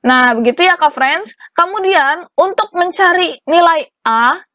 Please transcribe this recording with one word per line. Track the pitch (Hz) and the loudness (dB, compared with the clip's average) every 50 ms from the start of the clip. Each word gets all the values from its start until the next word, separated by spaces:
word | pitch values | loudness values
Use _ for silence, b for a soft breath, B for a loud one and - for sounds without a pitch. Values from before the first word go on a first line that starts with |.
| - | 2
Nah, | 247 254 254 247 247 233 | 2 2 2 2 2 0
begitu | 226 233 240 240 - 349 | 0 0 -2 0 2 2
ya, | 370 349 | 0 2
co-friends. | - 320 294 277 - 269 269 302 339 415 440 - B B B B | 2 0 -2 0 0 -2 -2 -2 -4 -6 -12 -18 B B B B
Kemudian, | - 339 359 392 427 381 381 392 320 277 277 302 349 349 _ _ | -2 -2 -2 -2 -4 -2 0 2 2 2 0 -2 -4 -8 _ _
untuk | - 359 381 381 - 427 427 - | -2 -2 0 0 -4 -6 -4 -2
mencari | 349 349 370 349 - 392 359 349 370 359 330 269 - _ - | -4 -4 -4 0 0 0 2 2 0 -2 -4 -6 -10 _ 0
nilai | 311 349 349 339 330 208 - _ _ _ _ | 2 2 4 2 2 0 -4 _ _ _ _
A | 226 226 226 233 247 - - - _ | -2 0 0 0 0 -2 -4 -10 _